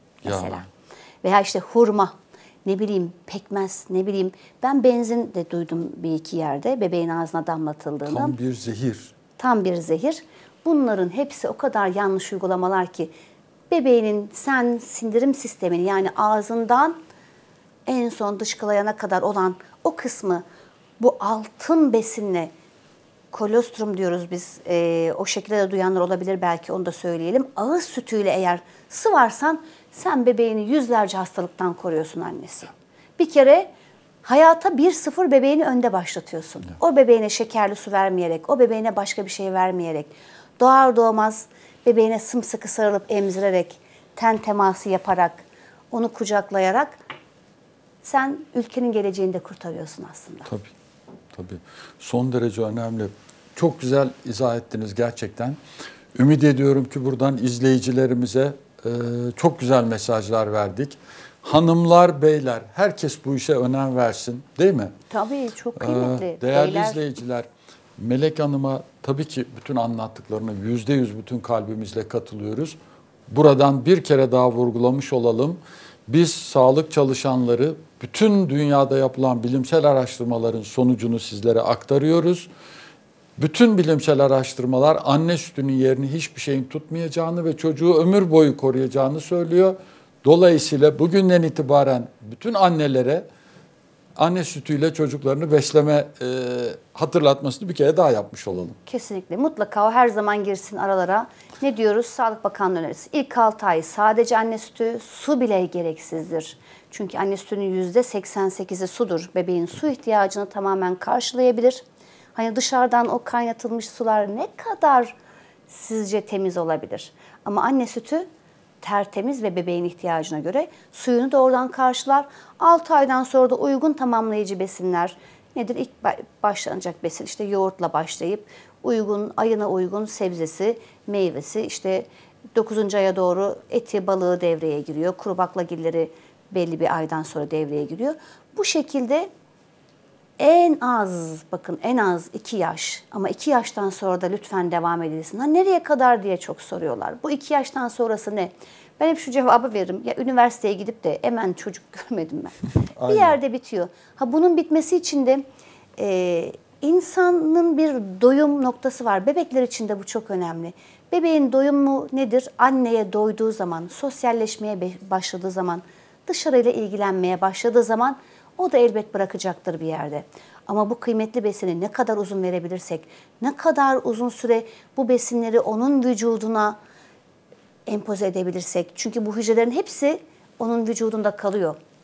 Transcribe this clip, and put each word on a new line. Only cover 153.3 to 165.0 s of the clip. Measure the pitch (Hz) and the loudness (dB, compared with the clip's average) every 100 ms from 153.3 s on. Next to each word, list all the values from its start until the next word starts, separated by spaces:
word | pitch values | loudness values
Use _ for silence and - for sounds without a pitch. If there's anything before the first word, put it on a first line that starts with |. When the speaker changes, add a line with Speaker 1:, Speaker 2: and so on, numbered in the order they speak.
| 285 269 | 4 0
Speaker 2:
bitiyor. | 247 - 208 175 - _ - | -6 -8 -6 -6 -8 _ -6
Ha, | 247 | -2
bunun | 302 349 330 | 2 4 2
bitmesi | 330 311 311 359 | 2 0 2 -2
için | - 285 254 | -2 -2 2
de, | 269 269 - - - _ - | 2 0 -16 -20 -20 _ -8
e, | 202 185 180 170 - - _ - | -2 0 0 -2 -4 -12 _ -8
insanın | 285 359 349 - 359 349 311 330 339 294 | 0 2 2 2 2 4 2 2 2 2
bir | 311 262 196 185 | 0 0 -6 4
doyum | 240 277 302 285 | 4 6 4 2
noktası | 254 247 262 - 233 | -2 -2 -6 -4 0
var. | 196 202 | 0 2
Bebekler | 302 320 254 | 0 0 0
için | 247 - 214 | 0 -2 -6
de | 202 | -6
bu | |
çok | 190 226 220 | -6 -8 -6
önemli. | 185 175 165 165 - - - - | -6 -4 -6 -10 -14 -20 -20 -4
Bebeğin | 359 330 311 269 | 0 2 2 4
doyumu | 262 277 285 277 269 - | 2 2 2 2 0 -4
nedir? | 262 262 247 262 - | -4 0 0 -2 2
Anneye | 254 269 240 226 196 | 2 4 2 0 0
doyduğu | 208 214 214 220 | 0 -2 0 -4
zaman, | 220 175 165 175 | -2 -6 -6 -10
sosyalleşmeye | - 277 254 247 233 220 - 214 196 | -8 -8 -4 -2 0 -2 -4 -8 -6
be-, | 180 180 | -6 -8